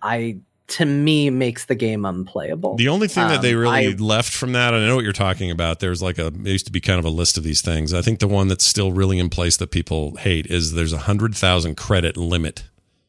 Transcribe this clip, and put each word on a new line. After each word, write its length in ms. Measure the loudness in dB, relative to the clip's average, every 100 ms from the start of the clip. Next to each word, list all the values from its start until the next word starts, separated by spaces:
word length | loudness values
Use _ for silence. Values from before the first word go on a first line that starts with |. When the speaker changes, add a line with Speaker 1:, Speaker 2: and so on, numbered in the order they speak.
Speaker 1:
I, 360 | -4 -2 -4 -6 -14 _ -10
to 160 | -2 0
me, 440 | 2 2 2 2
makes 360 | 2 0 -2 -4
the 100 | -2
game 300 | 0 -2 -4
unplayable. 720 | -4 -6 -8 -6 -4 -4 0
Speaker 2:
The 100 | 2
only 200 | 2 0
thing 200 | 0 2
that 140 | 2
they 120 | 2
Speaker 1:
Um, 60 | 2
Speaker 2:
really 280 | 2 2 2
Speaker 1:
I 80 | 0
Speaker 2:
left 360 | 0 2 0
from 200 | -2 -2
that, 200 | 2 2
I 120 | 4 4
know 100 | 2
what 80 |
you're 100 | 0
talking 380 | 0 0 0 -2
about. 280 | 0 -2 0
There's 220 | -2 -2
like 160 | -2 -2
a, 140 | -4
there 220 | -4 -2
used 120 | -2 -2
to 60 |
be 100 | -4
kind 160 | 0 0
of 80 | 2
a 40 |
list 280 | 0 0 0
of 60 |
these 180 | 0 -2
things. 320 | 0 0 0
I 80 | 0
think 180 | 0 2
the 80 | 2
one 200 | 2 2
that's 180 | 2 2
still 260 | 2 0
really 260 | 2 2 2
in 100 | 0
place 280 | 0 0 0
that 100 | 0
people 440 | -4 -2 -2 -4 -4
hate 300 | -2 0 0
is 260 | -2 -2
there's 200 | -2 -2
a 60 | -2
hundred 360 | 0 0 0 0
thousand 400 | 2 2 0 -4
credit 400 | 0 2 2 -2
limit 460 | -2 0 -2 -6 -18 _ _ _